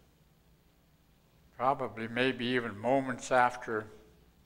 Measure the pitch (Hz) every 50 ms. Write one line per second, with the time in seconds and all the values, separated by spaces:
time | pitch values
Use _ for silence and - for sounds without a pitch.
0 | - _ _ _ _ _ _ _ _ _ _ _ _ _ _ _ _ _ _ _
1 | _ _ _ _ _ _ _ _ _ - _ - 120 131 139 135 131 110 101 113
2 | 113 110 117 120 127 131 120 117 120 123 127 127 117 113 98 101 110 120 135 139
3 | 135 131 123 - - - 131 127 123 123 - - - 123 113 107 107 104 - -
4 | - - - - - - _ _ -